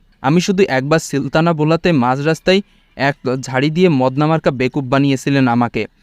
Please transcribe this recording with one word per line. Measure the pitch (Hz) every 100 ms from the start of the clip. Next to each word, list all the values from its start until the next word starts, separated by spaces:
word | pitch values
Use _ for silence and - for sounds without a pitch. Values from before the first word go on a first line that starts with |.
| _ _
আমি | 131 170
শুধু | 190 185
একবার | - 131 139 160
সুলতানা | - 139 139 156 170
বোলাতে | 156 151 165 180
মাঝ | 151 123 131
রাস্তায় | 147 160 - 190 - _ _ -
এক | 139 - 127 131
ঝাড়ি | 127 127 147
দিয়ে | 156 185
মদনা | 135 131 131 151
মার্কা | 160 170
বেকুব | 127 131 151
বানিয়েছিলেন | 127 135 139 135 151 139 127
আমাকে। | 120 117 117 101 _